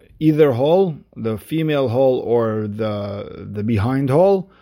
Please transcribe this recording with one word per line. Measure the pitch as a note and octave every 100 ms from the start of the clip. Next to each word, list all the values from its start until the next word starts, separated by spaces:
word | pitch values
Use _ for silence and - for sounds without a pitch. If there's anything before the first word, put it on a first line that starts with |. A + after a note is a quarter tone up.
| _ -
either | D#3 D3+ D3
hole, | A#2 C#3+ F3+ F#3+ C#3+ - -
the | A2 G#2+
female | - D#3+ D#3 C#3+ C3
hole | A#2+ C3+ B2+
or | - A#2 A2+ G#2+ G#2+
the, | G#2 A2 G#2 G2+ G2+ - - G2
the | G2+
behind | G#2+ A2+ A2 C3+ C#3
hole, | C#3+ F#3+ G3 F#3 _